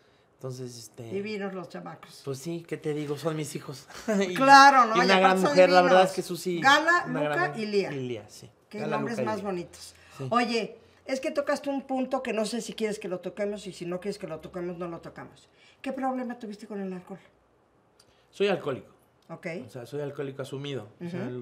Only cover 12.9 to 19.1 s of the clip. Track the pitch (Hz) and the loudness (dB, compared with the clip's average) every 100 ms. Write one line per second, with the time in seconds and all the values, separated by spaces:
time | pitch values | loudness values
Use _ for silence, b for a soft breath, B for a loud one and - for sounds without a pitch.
12.9 | 208 190 - 180 175 202 208 190 - 175 | -4 -6 -8 -8 -6 -6 -6 -10 -12 -8
13.9 | 180 202 196 170 156 175 185 175 170 180 | -8 -8 -8 -10 -12 -12 -10 -8 -8 -10
14.9 | 170 156 - 127 - _ b b b 269 | -10 -14 -16 -18 -20 _ b b b -10
15.9 | 262 262 254 240 240 214 202 220 202 190 | -4 -4 -4 -6 -10 -12 -14 -12 -8 -8
16.9 | 185 - 196 - _ _ _ _ _ _ | -10 -12 -18 -20 _ _ _ _ _ _
17.9 | _ b b b - 202 170 143 117 - | _ b b b -2 0 0 -4 -8 -10
18.9 | _ _ | _ _